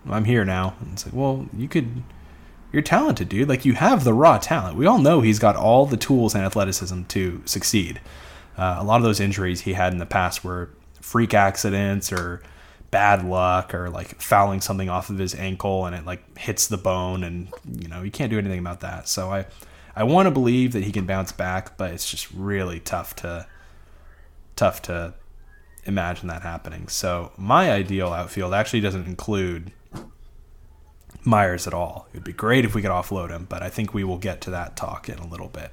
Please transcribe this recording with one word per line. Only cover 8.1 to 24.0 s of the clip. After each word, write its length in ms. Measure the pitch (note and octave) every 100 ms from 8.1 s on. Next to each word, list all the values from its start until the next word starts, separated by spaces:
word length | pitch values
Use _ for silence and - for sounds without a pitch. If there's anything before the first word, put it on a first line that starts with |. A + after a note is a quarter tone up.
| - - - - -
Uh, 200 | F#2 F2
a 60 |
lot 120 | G2+ A#2
of 60 |
those 180 | A#2 G#2
injuries 400 | G2+ G2 F#2 F2+
he 120 | -
had 180 | F#2 F#2
in 60 | F2+
the 80 | F2
past 360 | G2 F2+ -
were 280 | F#2 F2+ F2 - - -
freak 320 | - A#2 A2
accidents 760 | G#2+ G2 G2 G#2+ G2 G2+ G2 -
or 300 | F#2 F2 F2 - - - - -
bad 320 | G2 G#2 G2+
luck 520 | F2+ F#2 F#2 F2+ F2+
or, 160 | F2 F2
like, 280 | F2 - -
fouling 400 | - G#2 G2+ G2
something 260 | - G2 F#2
off 220 | F2+ F#2+
of 80 | G2
his 160 | F#2
ankle 500 | - F#2+ F#2 G2+ F#2+
and 100 | F#2
it, 120 | F2+ D#2+
like, 320 | F2+ - -
hits 280 | - G2+ -
the 100 | G2+
bone, 440 | F#2+ F#2 F#2 F#2
and, 260 | F2+ F2 F2+ - - A#1+
you 100 | E2
know, 120 | E2+
you 80 | F#2+
can't 200 | - C3+
do 80 | A2
anything 220 | G2+ F#2
about 200 | F2 F2
that. 260 | - F2 -
So 240 | - F#2
I, 140 | G2 F#2+ - - - -
I 100 | -
wanna 260 | A2 D#3+ F#3+
believe 420 | C3+ B2 B2 B2+
that 120 | A#2
he 80 | F#2+
can 120 | G2+
bounce 280 | F#2 F#2+ F#2
back, 440 | - F2+ F#2 - -
but 140 | F#2
it's 180 | E2+ -
just 200 | - -
really 480 | F#2 G2 G2+ F#2 E2
tough 340 | - F2+ E2 -
to, 300 | F2 E2+ - - - - - -